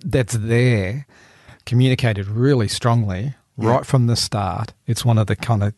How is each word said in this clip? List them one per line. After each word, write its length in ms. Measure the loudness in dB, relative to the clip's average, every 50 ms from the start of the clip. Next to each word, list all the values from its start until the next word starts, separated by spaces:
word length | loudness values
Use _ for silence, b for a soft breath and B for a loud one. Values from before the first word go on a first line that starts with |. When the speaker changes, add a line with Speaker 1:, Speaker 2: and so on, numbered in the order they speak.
| -6
Speaker 1:
that's 300 | -2 -2 0 0 0 -2 -4
there, 680 | -2 0 2 2 4 4 2 2 0 -2 -4 -8 -10 B B B B B B B B B B B B
communicated 600 | -2 2 2 4 4 2 2 0 0 -2 -2 -4
really 420 | -4 -2 0 2 2 2 2 2 0
strongly 680 | -2 -2 0 0 2 2 0 -2 -4 -4 -6 -6 -8 -10 _ _ _ -4
Speaker 2:
Yeah. 100 | 0 0
Speaker 1:
right 160 | 0 0 0
from 200 | 0 2 2 2
the 100 | 2 2
start. 560 | 0 -2 -2 -2 -2 -2 -2 -4 -4 -6 -8 -10 _ _
It's 180 | -4 -4 -2 0
one 140 | 2 2 2
of 80 | 2
the 100 | 0 -2
kind 260 | -4 -2 -2 0 0 0
of 120 | -2 -4